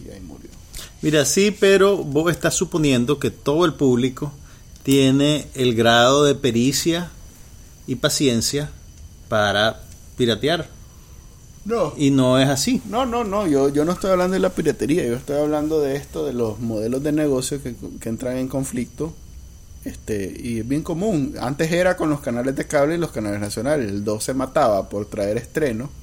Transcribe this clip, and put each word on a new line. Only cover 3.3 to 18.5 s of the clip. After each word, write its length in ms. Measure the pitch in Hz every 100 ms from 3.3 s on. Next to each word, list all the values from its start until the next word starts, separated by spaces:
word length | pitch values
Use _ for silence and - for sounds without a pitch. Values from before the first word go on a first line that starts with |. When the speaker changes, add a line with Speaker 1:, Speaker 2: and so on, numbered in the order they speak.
Speaker 2:
todo 340 | - - 151
el 100 | 175
público 580 | - 139 120 131 131 143 - - - - -
tiene 640 | - 139 135 135 143 151 -
el 200 | 135 123
grado 500 | 113 113 117 123 143
de 100 | 147
pericia 760 | 139 131 113 127 135 175 170 175 - - - - - - - -
y 100 | 120
paciencia 760 | 147 - 143 117 - 139 147 - - - - - -
para 520 | 110 104 101 110 - - - - -
piratear. 520 | 120 107 135 170 - - - - - - - - - -
Speaker 1:
No. 300 | 202 226 165 -
Speaker 2:
Y 140 | 139
no 300 | 139 127 131
es 80 | 135
así. 340 | 135 - 254 196
Speaker 1:
No, 200 | 214 262
no, 160 | 233
no, 240 | 220 202 190
yo, 220 | 139 139
yo 160 | 147
no 80 | 160
estoy 180 | 180 196
hablando 240 | 185 180
de 60 | 190
la 100 | 185
piratería, 560 | 196 160 - 110 170 127
yo 80 |
estoy 220 | 120 139 143
hablando 420 | 151 151 151 156
de 140 | 143
esto, 320 | 143 - 170 147
de 60 |
los 260 | 123 113 107
modelos 460 | 117 110 113 131
de 80 | 151
negocio 500 | 151 151 131 131 143
que, 140 | 131 117 92 -
que 80 | 113
entran 280 | 113 123 127
en 120 |
conflicto, 640 | 131